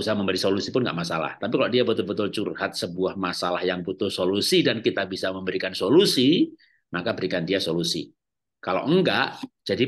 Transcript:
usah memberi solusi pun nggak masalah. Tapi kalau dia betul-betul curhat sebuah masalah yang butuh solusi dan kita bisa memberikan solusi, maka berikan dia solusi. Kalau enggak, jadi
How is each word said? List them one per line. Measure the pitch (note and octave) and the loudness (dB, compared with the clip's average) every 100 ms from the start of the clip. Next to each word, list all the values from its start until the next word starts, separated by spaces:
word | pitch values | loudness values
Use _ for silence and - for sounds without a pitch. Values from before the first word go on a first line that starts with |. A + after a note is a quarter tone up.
usah | G2+ G#2 | 0 -2
memberi | G2 F#2 | 0 0
solusi | G2+ G2 - | 2 0 0
pun | C3 | -2
nggak | G2 E2 | 0 -2
masalah. | E2+ E2 D2 - | -4 -2 -4 -4
Tapi | G#2 | -2
kalau | C3+ G#2 | 0 2
dia | B2 | 2
betul-betul | A2+ A2 F#2 G2 G2+ | 2 0 0 -2 -2
curhat | G#2+ F#2 D#2+ F#2+ | -2 -4 -2 -4
sebuah | - F#2+ F2+ F#2 F#2+ | -4 -6 -2 -2 -2
masalah | F2+ F2 F2+ F2 | -4 -2 -2 0
yang | F2+ F2+ | -2 -2
butuh | F2 F#2 G2+ | -4 -4 -4
solusi | - F#2 G2+ - F3+ | 0 0 2 2 4
dan | D#3 A#2 | 4 2
kita | A#2+ G2 | 0 -2
bisa | F#2+ F#2+ F#2+ F#2+ | -4 -4 -4 -4
memberikan | F#2 F#2+ F#2 F#2 | -4 -4 -4 -2
solusi, | F#2+ D#3 C3+ - B2+ F#3+ D#4+ - _ _ _ | 4 6 6 4 4 6 2 -2 _ _ _
maka | F2 G2 | -6 -4
berikan | - F#2+ F#2 | -4 -2 -2
dia | E2 F#2+ | 0 -2
solusi. | E2+ E2+ E2+ E2+ C#2 _ _ _ _ _ | 0 0 0 -2 -6 _ _ _ _ _
Kalau | - B2+ A#2+ | -4 -2 2
enggak, | F#3 D#3 G#2 - - - _ - | 2 4 2 -2 -4 -14 _ -4
jadi | F#2+ | 0